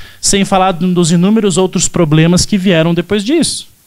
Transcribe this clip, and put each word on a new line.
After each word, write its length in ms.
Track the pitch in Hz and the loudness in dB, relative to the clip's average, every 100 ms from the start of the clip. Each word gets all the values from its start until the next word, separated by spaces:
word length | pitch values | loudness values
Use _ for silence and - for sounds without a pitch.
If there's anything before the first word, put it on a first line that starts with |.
| - - | -10 -10
sem 240 | - 202 | -2 -2
falar 280 | 190 196 185 | 0 0 0
dos 380 | 175 185 175 165 | 0 -2 0 2
inúmeros 460 | 175 180 220 214 180 | 2 2 2 0 0
outros 320 | 185 185 - | -2 -2 -4
problemas 560 | - 165 156 165 180 | -2 0 2 4 2
que 140 | - 208 | 2 0
vieram 360 | 185 165 160 | 0 0 0
depois 300 | 175 175 208 | -2 -2 -4
disso. 420 | 202 330 262 - - _ | -2 -2 -2 -6 -12 _